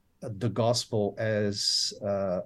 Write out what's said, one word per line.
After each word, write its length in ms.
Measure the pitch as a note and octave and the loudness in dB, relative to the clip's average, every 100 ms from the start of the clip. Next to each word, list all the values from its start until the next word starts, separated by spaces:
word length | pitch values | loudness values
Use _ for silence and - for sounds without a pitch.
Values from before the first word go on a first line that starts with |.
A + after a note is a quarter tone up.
| _ _ | _ _
the 300 | C3 G2 A2+ | -12 -4 -2
gospel 640 | F#2+ A2+ B2 - A2+ G2+ - | 2 2 2 0 0 0 0
as, 760 | A2 G#2+ G#2 G2+ - - - - | 0 2 0 0 0 0 -2 -4
uh, 360 | G2+ G2 G2 F2+ | -2 0 0 -2